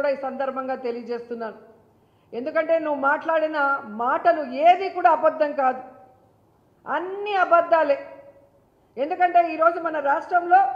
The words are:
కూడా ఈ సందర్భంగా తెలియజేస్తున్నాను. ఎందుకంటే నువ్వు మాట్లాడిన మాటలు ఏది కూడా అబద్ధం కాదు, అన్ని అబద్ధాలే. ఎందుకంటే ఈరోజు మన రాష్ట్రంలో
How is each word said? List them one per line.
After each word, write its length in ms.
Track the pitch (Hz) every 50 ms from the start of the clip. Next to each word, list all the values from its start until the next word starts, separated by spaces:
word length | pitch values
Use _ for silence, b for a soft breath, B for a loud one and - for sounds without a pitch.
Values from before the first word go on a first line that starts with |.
కూడా 100 | 277 285 277
ఈ 20 | 262 277
సందర్భంగా 500 | 262 240 247 277 269 254 269 262 262 262 254 254
తెలియజేస్తున్నాను. 720 | 240 233 240 233 214 240 233 233 - 240 226 226 220 196 - - - - _ _ _ _ _ _ _ _ _ _ _
ఎందుకంటే 440 | - 226 254 311 285 320 320 320 330 330 320
నువ్వు 160 | 302 294 269 269 277
మాట్లాడిన 500 | 294 311 - 320 320 320 311 311 311 302 277 277 277 247 233 220 208 220 233
మాటలు 400 | 247 294 339 - 349 339 311 294 247 254 269 302 339
ఏది 180 | 359 370 392 370 359
కూడా 140 | 359 349 359 311 311
అబద్ధం 320 | 311 311 311 311 302 294 285 285
కాదు, 220 | 269 262 254 - - - - - - _ _ _ _ _ _ _ _ _ _ _ _ _ _ _ _
అన్ని 480 | - 254 302 349 370 381 403 403 415 403 381 359
అబద్ధాలే. 540 | 302 339 339 339 339 339 320 311 285 277 277 - - - - - - _ _ _ _ _ _ _ _ _ _ _ _ _
ఎందుకంటే 460 | 220 269 320 359 359 359 359 349 349 339 330 320
ఈరోజు 240 | 311 320 339 339 339 330
మన 120 | 330 311 311 277 277
రాష్ట్రంలో 500 | 285 320 320 - 381 349 349 349 349 381 392 381 -